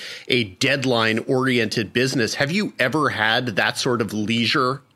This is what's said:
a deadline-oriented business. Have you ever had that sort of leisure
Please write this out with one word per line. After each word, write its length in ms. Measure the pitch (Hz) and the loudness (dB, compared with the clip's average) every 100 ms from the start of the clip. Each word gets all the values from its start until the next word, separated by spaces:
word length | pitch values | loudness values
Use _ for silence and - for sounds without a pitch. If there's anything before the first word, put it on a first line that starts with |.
| - - - | -10 -12 -2
a 180 | 127 104 | 0 0
deadline-oriented 1500 | 90 131 143 131 117 110 110 - 131 131 123 110 123 98 | 0 0 2 2 2 2 0 0 0 2 2 0 -2 -2
business. 400 | 120 131 139 110 - | 0 0 0 0 0
Have 160 | 143 | -2
you 220 | 190 98 - | 0 -2 -2
ever 300 | 123 156 135 | 0 0 0
had 380 | 110 110 120 123 95 | 0 0 0 0 0
that 200 | 110 117 | 0 0
sort 240 | 135 120 | -2 0
of 120 | 104 | -2
leisure 680 | 104 107 117 113 156 127 135 - | -2 0 0 2 2 0 -2 -10